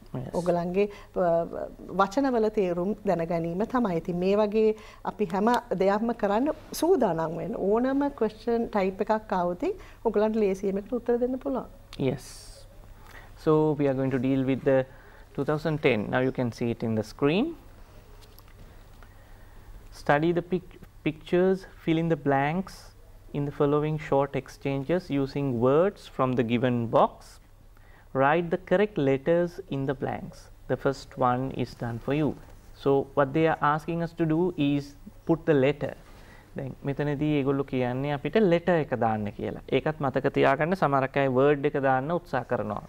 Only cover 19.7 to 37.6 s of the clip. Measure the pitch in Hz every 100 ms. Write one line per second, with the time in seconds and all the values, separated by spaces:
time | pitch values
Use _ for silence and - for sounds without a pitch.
19.7 | - - - - 147 165 175 170 180 -
20.7 | - - - 151 151 - 175 185 190 -
21.7 | - - 160 165 160 139 139 139 170 190
22.7 | - - - - - - 147 143 - 143
23.7 | 147 151 151 156 139 139 139 - - 143
24.7 | 139 135 175 180 139 135 143 139 120 123
25.7 | 147 190 - - - 131 127 117 120 127
26.7 | 120 117 143 202 - - - - - -
27.7 | - - - - 135 135 165 170 175 -
28.7 | 185 208 - 135 135 135 170 175 - -
29.7 | 139 135 135 139 107 - - - - -
30.7 | 127 139 135 - - 127 123 131 - 123
31.7 | - 120 117 - 143 147 - - - -
32.7 | - 139 139 - - 139 151 160 - 151
33.7 | 151 160 170 165 - 165 156 180 - 143
34.7 | 143 139 - - - - 165 165 147 131
35.7 | 151 139 - - - - - - - 135
36.7 | - 143 139 147 143 151 147 135 139